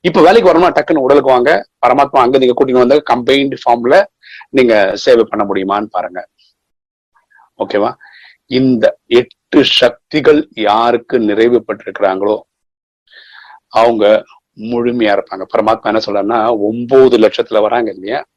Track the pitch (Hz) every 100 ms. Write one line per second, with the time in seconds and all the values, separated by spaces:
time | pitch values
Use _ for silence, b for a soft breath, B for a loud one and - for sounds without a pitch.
0 | 175 180 165 220 185 160 180 - - 160
1 | 131 143 131 127 123 185 - _ 123 131
2 | 143 135 123 135 127 120 135 127 120 147
3 | - 123 120 139 139 127 - 120 120 170
4 | 208 _ B B B 135 123 107 95 101
5 | - 120 107 104 101 95 95 101 107 90
6 | 87 90 - _ _ _ _ _ _ _
7 | _ _ _ b b _ 98 104 110 -
8 | b b b b _ 127 131 120 110 -
9 | _ 120 123 _ _ - 127 - 120 -
10 | _ 151 143 151 151 - 104 107 120 120
11 | - 127 107 104 117 120 113 104 - 95
12 | 98 95 101 107 _ _ _ _ _ _
13 | _ B B B B B _ 110 120 113
14 | 104 107 - b _ - 110 120 120 120
15 | 107 101 - 95 95 113 107 113 107 107
16 | 107 101 101 120 110 113 104 117 120 135
17 | 131 120 107 - 113 107 107 117 110 95
18 | 98 139 -